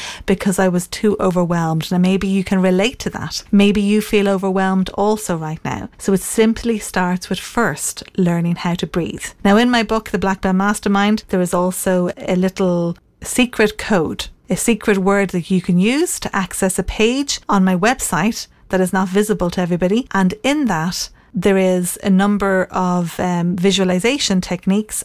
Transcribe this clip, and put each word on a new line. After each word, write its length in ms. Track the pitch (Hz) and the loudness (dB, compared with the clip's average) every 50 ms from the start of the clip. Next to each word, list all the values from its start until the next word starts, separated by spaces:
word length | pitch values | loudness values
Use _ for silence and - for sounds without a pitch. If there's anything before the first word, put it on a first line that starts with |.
| - - - - - | -12 -12 -12 -8 -2
because 340 | - 190 185 - 202 185 - | -2 -2 0 0 0 2 2
I 80 | 190 | 2
was 200 | 185 175 180 175 | 2 2 0 -2
too 300 | - - - - 208 202 - | -4 -6 0 0 0 2 2
overwhelmed. 720 | - 190 170 180 180 165 175 170 165 160 160 160 - - | 0 0 2 2 0 0 0 0 0 0 0 -2 -2 0
Now, 60 | 185 | 0
maybe 300 | 180 180 185 190 190 202 | 2 2 2 2 2 0
you 160 | 196 190 196 185 | 0 0 0 0
can 180 | - 202 185 | 0 2 2
relate 380 | 185 185 185 185 196 - - - | 4 4 4 2 2 0 -2 -4
to 100 | - 190 | -8 -8
that. 320 | - 202 - 160 - - - - | -6 -6 -10 -8 -10 -10 -4 2
Maybe 300 | - 202 202 202 196 208 | 4 6 6 6 4 2
you 200 | 202 202 208 214 | 2 2 2 2
feel 280 | 208 - - 208 202 202 | 0 2 2 2 2 2
overwhelmed 600 | 196 185 196 196 185 196 190 190 190 190 185 - | 0 0 0 -2 0 0 0 2 2 0 0 -2
also 460 | - - 202 208 214 208 - - 175 | -2 0 2 2 2 0 -2 -4 -4
right 260 | 160 160 156 156 - - | -4 -4 -6 -8 -6 -6
now. 260 | 139 123 - - - - | -8 -6 -6 -8 -12 -12
So 160 | - - - 190 | -6 -2 0 0
it 80 | 185 | 0
simply 580 | - - - - 220 226 226 - - 233 226 202 | 0 -2 0 2 2 2 2 0 -2 -4 -4 -4
starts 500 | - - - 190 185 180 180 180 - - | -4 -4 -2 -2 0 0 -2 -4 -4 -6
with 100 | 196 - | -8 -8
first 640 | - - - 240 233 170 147 - - - - - - - - | -8 -6 -2 -2 0 0 -2 -4 -6 -8 -8 -10 -14 -8 -2
learning 400 | - 185 175 170 170 170 170 175 | 0 0 2 2 0 0 -2 -2
how 180 | - - 180 170 | -2 -2 -4 -2
to 120 | - - | -4 -4
breathe. 380 | 165 - 180 165 - - - - - - _ - | -4 -4 -4 -4 -4 -8 -10 -12 -12 -10 _ 2
Now, 140 | 202 196 | 4 4
in 120 | 220 240 247 | 6 4 4
my 140 | 247 233 220 | 2 0 0
book, 260 | 214 220 220 214 - | 0 -2 -4 -4 -4
The 100 | - 190 | -4 -2
Black 220 | 190 190 190 190 | 0 -2 -2 0
Belt 140 | - 190 185 | 0 0 2
Mastermind, 680 | 185 196 202 208 - - 208 202 196 202 208 214 214 - - | 2 2 0 0 0 0 0 2 2 2 2 0 0 -2 -2
there 120 | - 185 | -2 0
is 120 | 180 170 - | 0 0 0
also 560 | 175 180 185 180 - - 196 185 180 180 175 - | 0 0 0 -2 -2 -2 0 0 0 0 -2 -4
a 180 | - - - 185 | -6 -4 -2 0
little 640 | 185 185 185 180 - 190 180 175 175 170 170 175 - _ _ _ - - | 0 0 0 0 0 0 0 0 0 -2 -4 -4 -8 _ _ _ -16 -12
secret 540 | - - - 247 247 - - 220 214 - | -6 0 0 0 0 2 2 0 0 0
code 500 | - - - 220 180 151 - - - - - - _ _ - | -2 -4 0 0 0 0 0 -4 -8 -10 -14 -14 _ _ -4
a 40 | - | -4
secret 440 | - - 240 233 220 - 233 202 196 | -2 0 0 0 0 2 0 0 2
word 300 | 185 196 196 202 202 185 | 2 2 2 2 0 0
that 200 | - 180 160 - | -2 -4 -2 0
you 120 | 190 180 | 0 0
can 180 | - - 175 175 | 0 2 2 2
use 400 | 185 220 262 294 349 349 - - | 4 2 2 0 0 -2 -4 -6
to 160 | - - - | -8 -4 -4
access 420 | 196 185 - - - 196 185 - | -4 -4 -4 -4 -2 -2 -2 0
a 60 | - 185 | -2 -4
page 560 | - - - 220 233 247 277 285 277 - - - | -4 0 2 2 2 2 0 -2 -4 -6 -8 -4
on 160 | - 202 196 190 | 0 2 2 4
my 120 | 190 185 | 2 2
website 720 | 175 185 226 262 - - - - 151 170 220 226 - - - _ _ _ - | 2 2 0 0 0 -4 -4 -2 0 0 0 -2 -4 -10 -14 _ _ _ -4
that 120 | - 185 | 0 0
is 120 | 185 180 - | 0 2 0
not 140 | 190 190 | 0 0
visible 420 | 185 185 202 208 208 208 175 180 175 | 0 0 0 0 0 0 -2 -2 -2
to 120 | - 190 | -2 -2
everybody. 460 | 180 170 180 165 185 180 208 233 262 - | -2 -2 0 0 0 0 0 0 -2 -2
And 220 | - 196 190 180 208 - - | 0 0 2 2 0 0 -2
in 220 | 254 285 302 285 | 0 0 0 0
that, 440 | 220 180 156 160 185 175 - - - - _ _ _ - | 0 0 0 -2 -2 -4 -6 -8 -10 -12 _ _ _ -6
there 240 | 190 165 208 196 | 0 2 2 4
is 400 | 190 190 185 185 180 180 175 - - - | 4 4 4 2 2 0 -2 -6 -4 0
a 60 | 202 | 2
number 580 | 190 185 196 208 208 196 196 196 190 185 175 - | 4 4 4 2 2 0 0 0 2 0 0 0
of, 460 | - - 185 180 180 180 175 165 - | -2 -2 -2 0 0 -2 -2 -4 -4
um, 380 | - 185 180 180 175 170 175 175 | -4 -2 -2 0 0 0 -2 -2
visualization 840 | 175 175 196 185 190 190 185 180 180 175 233 277 285 - - 196 185 | 2 2 2 2 2 2 2 2 2 0 0 0 0 -2 0 0 0
techniques, 600 | - - 180 180 - 190 190 208 214 - - - - | 0 -2 -6 -4 0 0 0 0 0 -4 -8 -10 -6